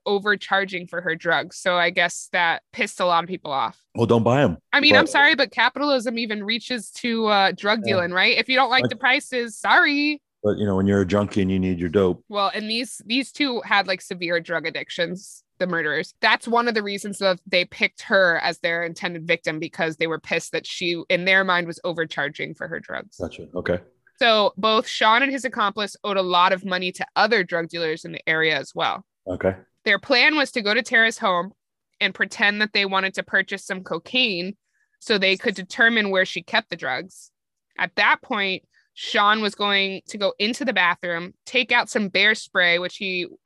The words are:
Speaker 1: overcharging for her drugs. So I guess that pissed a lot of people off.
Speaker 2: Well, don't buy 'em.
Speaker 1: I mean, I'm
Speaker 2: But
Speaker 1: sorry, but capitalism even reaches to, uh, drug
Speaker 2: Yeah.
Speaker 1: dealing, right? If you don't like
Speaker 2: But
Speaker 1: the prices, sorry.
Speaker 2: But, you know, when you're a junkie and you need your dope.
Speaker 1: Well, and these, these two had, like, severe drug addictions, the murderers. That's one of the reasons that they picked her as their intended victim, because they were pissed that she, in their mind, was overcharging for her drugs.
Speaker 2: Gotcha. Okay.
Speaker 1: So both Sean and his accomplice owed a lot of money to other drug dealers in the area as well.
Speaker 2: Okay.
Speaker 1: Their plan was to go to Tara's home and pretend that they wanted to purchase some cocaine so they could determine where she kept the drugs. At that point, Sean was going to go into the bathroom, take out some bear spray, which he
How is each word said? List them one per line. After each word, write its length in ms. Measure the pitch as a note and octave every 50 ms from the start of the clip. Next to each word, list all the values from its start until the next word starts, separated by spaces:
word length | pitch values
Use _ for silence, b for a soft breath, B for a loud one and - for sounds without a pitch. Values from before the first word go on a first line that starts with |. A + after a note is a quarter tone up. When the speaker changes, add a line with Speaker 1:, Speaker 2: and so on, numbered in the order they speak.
| -
Speaker 1:
overcharging 800 | G3+ G#3 G3+ G3 G#3 G#3 F#3+ - - G3 F#3+ G3 F#3+ G3 F3 F3 E3+
for 140 | - E3+
her 140 | F3+ F3 D#3+
drugs. 420 | E3 - F3 E3 C#3+ C3+ F3+ - -
So 180 | - F#3+ F3+
I 140 | F3+ E3+ F3
guess 400 | F3+ F3+ F3 F3 - - - - -
that 280 | F#3 F3 E3 D#3+ - _ _
pissed 280 | - - C4 - - -
a 60 | G3
lot 180 | F3+ E3+ E3 E3+
of 60 | E3+
people 220 | F#3+ E3+ - D#3
off. 300 | C#3 C3+ A#2 A2 - _ _ _ -
Speaker 2:
Well, 100 | - A#2
don't 180 | - A#2 A#2 A2
buy 180 | A#2 A#2+ C#3 D3
'em. 140 | - F3 - _ -
Speaker 1:
I 80 | - C#4+
mean, 160 | C#4 D4 -
I'm 80 | - E4+
Speaker 2:
But 40 | D#4
Speaker 1:
sorry, 260 | - D4 C#4+ D4 D#4+
but 160 | A#3+ C4 -
capitalism 640 | - - A3+ B3+ - C4+ C#4+ D4 C#4 C4 G#3 B3+ A#3 A#3
even 240 | A#3+ G#3+ G#3+ G#3+ G3+
reaches 480 | G3+ A3+ A#3+ - - B3+ A#3 - - - -
to, 280 | - B3 A#3 A3+ A3 G#3+
uh, 240 | G#3 G3+ G3 F#3+
drug 280 | F#3+ F#3 - G#3 G#3+ A3+ G3+
Speaker 2:
Yeah. 100 | G3+ G3+
Speaker 1:
dealing, 180 | F#3 F3 E3+
right? 260 | F3 F#3 G3 A3 - -
If 100 | A#3 -
you 80 | C4
don't 140 | B3+ C4+ A#3
like 140 | A#3+ C4 B3+
Speaker 2:
But 80 | B3+
Speaker 1:
the 40 | B3+ A3
prices, 600 | - B3 B3+ D4 - - - B3 A#3+ A#3 G#3+ -
sorry. 640 | - G3 A#3 E4 F4 D#4 C#4+ C#4+ D4 D4 D4+ C#4 _ _ _ _ -
Speaker 2:
But, 140 | G#2 G2+ -
you 80 | G#2+
know, 100 | G2+ F#2+
when 120 | F#2+ F#2+ G2
you're 140 | G2+ G2+
a 40 | G2
junkie 360 | F2 F#2+ G2+ G#2 F#2+ - G#2+
and 100 | F#2+ F#2
you 80 | F#2+ F#2
need 200 | F#2 F#2 F#2 E2+
your 100 | F2 F2
dope. 340 | D#2 G2+ G2 F#2 F2+ F2 _ -
Speaker 1:
Well, 220 | G#3+ G3+ - - -
and 160 | G#3 G#3+ G#3+
these, 320 | A3+ A#3 C4 A#3 - - -
these 260 | G3+ A3+ C4+ C4 -
two 300 | - - D4 C#4 B3 A3
had, 260 | - F#3+ A3 G3+ G3 F#3
like, 140 | F#3+ F#3
severe 380 | - - G3 F3 F3+ E3 F3 E3+
drug 240 | E3 - E3+ D#3+ D3+
addictions, 800 | D#3+ D3+ D3 C#3+ - - - F3 E3 F3+ F#3+ - - - - _ _ _ -
the 80 | F#3 F3+
murderers. 460 | F3 E3 D#3 D3+ D3 D3+ F3+ - - -
That's 280 | - A3 A3 - - A#3+
one 200 | A3+ A#3 A#3 A#3+
of 60 | A3+
the 100 | A3 G#3
reasons 360 | G3+ G3+ G3 - G#3 G3 -
that 200 | G3+ F#3+ F#3 F3+ - G3
they 160 | F#3+ F3+ F3+
picked 380 | - - - G#3+ F#3+ _ - -
her 360 | - A3 G3 F#3+ F3 E3 D#3 -
as 160 | F3 E3+ -
their 240 | - E3+ E3+ E3+ E3+
intended 420 | E3 E3+ - - F3+ F3 E3+ D#3+
victim, 340 | E3+ E3+ E3+ - F3 D#3 D#3
because 360 | E3+ D#3 - - F3 D#3+ D#3
they 120 | - E3 E3
were 120 | D#3+ D#3
pissed 320 | - - F3 E3+ - -
that 140 | - D#3+ -
she, 360 | - - - F#3+ E3+ F3 E3 E3 -
in 140 | F#3 F3 F3
their 220 | F#3+ F#3+ F#3+ F#3+
mind, 220 | F#3+ F3+ F3 F3 E3
was 120 | E3 - -
overcharging 720 | F3+ E3 E3+ D#3+ D#3 - - C#3+ C#3+ D3+ - D3 D3 C#3
for 120 | - - D#3+
her 140 | E3 D#3
drugs. 360 | - - - C2+ - G3+ _ -
Speaker 2:
Gotcha. 300 | F2+ D#2+ - - F2 D2+ -
Okay. 240 | F2+ E2+ - F2 F2 - _ _ _ _ _ _ -
Speaker 1:
So 340 | C4 A#3 A3 G#3+ G#3 F#3 - -
both 300 | G3+ A3 A3 A3 A#3+ -
Sean 360 | - - A#3 A3 A3 A#3 C4+
and 80 | C#4
his 120 | C4+ C4+ A3+
accomplice 520 | B3+ - A#3+ G#3+ G3+ G3 A3 G#3 G3 - - -
owed 140 | G#3 G3 G3
a 40 |
lot 320 | F#3+ F3+ F3+ F3 F3 F#3+ F#3+
of 100 | F#3 F#3+
money 280 | G3 F3+ F3+ F#3 F3+ F3+
to 120 | - - - -
other 280 | D#3+ G3 A3 A#3+ G#3+ F3+
drug 240 | F3 F3+ E3+ E3+ D#3+
dealers 360 | - E3+ E3 D#3+ D#3 E3+ -
in 60 | E3+
the 180 | E3 D3 - -
area 280 | D#3+ D#3+ D#3+ D#3+ D#3 C#3
as 160 | C#3 - -
well. 300 | E3+ E3 A2+ F2 - - _ _ _ - F#2+
Speaker 2:
Okay. 280 | F2+ F2 - F#2+ F#2+ - - _ _ _ -
Speaker 1:
Their 120 | A3 G3+ G3
plan 360 | - - C#4 A#3+ C4 D4+ D4+
was 160 | D#4 C4+ -
to 100 | - B3+
go 120 | G#3 G3+ G#3+
to 100 | A#3+ A#3
Tara's 340 | - B3 A3+ A3+ A3+ A3+ -
home 360 | A3+ G#3 F#3 F3 F3 G3 - _ _ _ _ _ _ _ _ -
and 140 | G3+ G3 F#3+
pretend 480 | - G#3 F#3+ - - A3+ G3+ G#3 G#3
that 120 | G#3+ G#3 -
they 120 | G#3 G3+
wanted 280 | G3 F#3+ F#3+ F#3+ F#3+ F#3+
to 80 | G3 F3+
purchase 420 | - - G3 F#3+ - G3+ F#3+ -
some 180 | - G3 F#3 F#3+
cocaine 720 | - F3 E3+ - - - B3+ B3+ A#3 G3 E3+ F3 F#3+ G3+ _ _ _ _ _ _ _ _ _
so 180 | - - A3 G3+
they 180 | F#3+ F#3+ F#3+
could 200 | F#3+ - A#3+ G3
determine 540 | G3 F#3 - - - A#3 A3+ A#3 A3+ G#3 G3
where 160 | F#3+ F#3 F#3
she 160 | - - F3+ E3
kept 260 | - - A#3 A3+ -
the 60 | F3
drugs. 560 | E3 - C3+ B2+ C3 E3+ F#3+ - - - - _ _ _ _ _ _ _ _ _ -
At 180 | F3+ F3+ -
that 260 | - G#3 A3+ D4+ D4+
point, 420 | - - B3+ G#3+ G3 F#3+ F#3 - _ _ _ _ _ _ _
Sean 480 | - - - - A3 G#3 G3+ G#3+ A3
was 140 | G#3+ G3+ -
going 480 | - G#3 G3+ G3+ G3 G3 G3 F#3+ F#3 - -
to 100 | - G#3+
go 160 | G3+ F#3+ - -
into 260 | G3+ G#3+ A#3+ - C#4+
the 100 | A#3+ A#3
bathroom, 600 | G3 F3+ F3 F3 - - F3 E3+ E3+ F3 F#3 - _ - -
take 240 | - B3+ B3 -
out 180 | A#3+ A#3+ A3 -
some 200 | - A#3 G#3+ F#3+
bear 260 | - F3+ G3 G#3+ G#3+
spray, 420 | - - - - G3 F3+ F3 E3+ F3
which 200 | F3+ F3+ - -
he 280 | G#3 F#3+ F#3 F3+ F3 - - - -